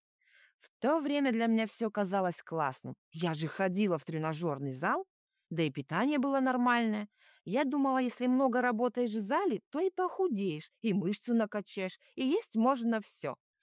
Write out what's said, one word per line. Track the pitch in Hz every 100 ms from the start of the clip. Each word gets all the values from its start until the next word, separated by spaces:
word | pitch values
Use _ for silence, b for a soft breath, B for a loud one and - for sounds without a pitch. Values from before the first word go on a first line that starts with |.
| _ _ b b b b
В | - _
то | 247 320
время | 294 285 269
для | 226 233
меня | 226 220
все | - 226
казалось | 214 190 196 185 170
классным. | - 165 143 131 127 127 _
Я | 160 170
же | 156 160
ходила | - 190 185 208 160
в |
тренажерный | - 160 156 156 170 139 139
зал, | 131 175 302 392 _ _ _ -
да | 165
и | 156
питание | 139 135 165 262 294
было | 277 269
нормальное. | 262 247 247 240 226 214 208 b b b
Я | - 226
думала, | 285 277 269 262
если | 247 - 247
много | 254 269 240
работаешь | 247 220 247 247 247
в | 220
зале, | 196 294 392 214 -
то | 285
и | 381
похудеешь, | 370 370 - 370 226 196 151 - _
и | 226
мышцы | 196 175 208 -
накачаешь, | 233 208 208 - - 185 - b b
и | 262
есть | 370 - 226
можно | 233 269 233 226
все. | 208 - 143 - _ _